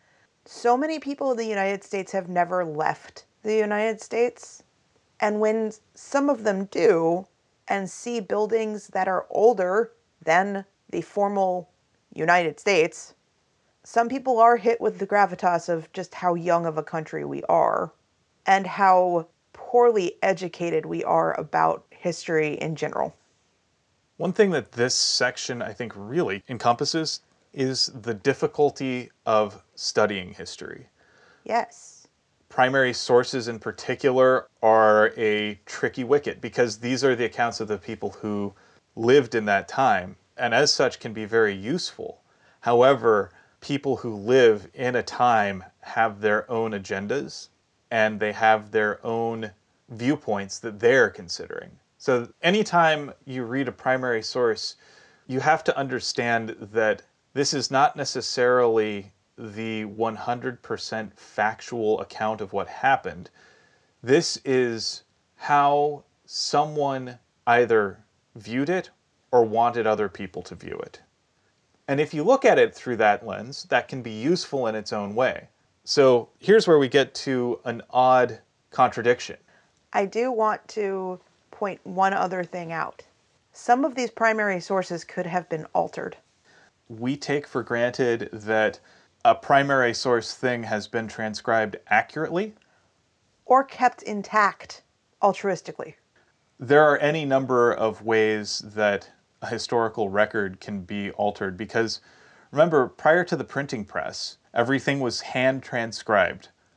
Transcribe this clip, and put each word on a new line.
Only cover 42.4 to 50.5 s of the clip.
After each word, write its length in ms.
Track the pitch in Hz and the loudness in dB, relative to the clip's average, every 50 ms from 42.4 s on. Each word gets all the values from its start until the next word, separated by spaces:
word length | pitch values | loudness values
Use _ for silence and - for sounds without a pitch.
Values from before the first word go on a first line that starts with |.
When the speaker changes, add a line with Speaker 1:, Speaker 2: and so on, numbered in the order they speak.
| _ _ _ _ | _ _ _ _
Speaker 2:
However, 680 | - 101 120 120 127 135 139 113 113 113 107 101 92 - - _ _ _ _ _ | 0 2 4 6 6 6 4 4 4 2 2 2 0 -4 -10 _ _ _ _ _
people 380 | - - 143 135 - 139 120 | -6 -6 -6 -4 -2 -4 -6
who 180 | - - 117 107 | -4 -6 -10 -10
live 520 | 101 98 117 127 135 123 113 107 101 92 - _ | -6 0 4 6 8 8 6 6 4 -2 -12 _
in 220 | - 127 127 123 | -6 -4 -2 -2
a 80 | 113 101 | -4 -4
time 600 | - - - 123 120 117 107 101 101 95 92 - - _ _ | -6 -2 0 2 2 4 2 0 -2 -4 -8 -12 -18 _ _
have 400 | - - - 120 113 110 101 101 | -20 -6 -2 0 0 0 -2 -2
their 280 | 107 107 104 107 - - | 0 0 0 0 -2 -4
own 220 | 120 113 113 110 | -4 -4 -2 -4
agendas, 800 | 107 98 90 - 101 98 101 104 127 143 135 151 - - - - _ _ _ _ _ _ _ _ | -4 -8 -8 -6 -6 -6 -4 -4 -4 -6 -6 -8 -12 -16 -20 -20 _ _ _ _ _ _ _ _
and 280 | 117 113 110 107 107 101 | 0 0 2 0 0 -2
they 120 | 107 107 | -4 -4
have 400 | 98 - 113 110 110 107 107 104 | -2 2 4 4 4 2 0 -2
their 340 | 110 110 107 104 98 - - | -2 0 0 0 -2 -6 -6
own 460 | 117 113 117 117 117 113 113 110 104 95 _ _ _ _ _ _ - | -6 -4 -4 -4 -4 -6 -8 -10 -12 -14 _ _ _ _ _ _ -20
viewpoints 680 | 117 107 120 135 151 147 - 113 104 98 98 95 | -12 -4 -2 -2 -2 -2 -2 -4 -4 -4 -4 -8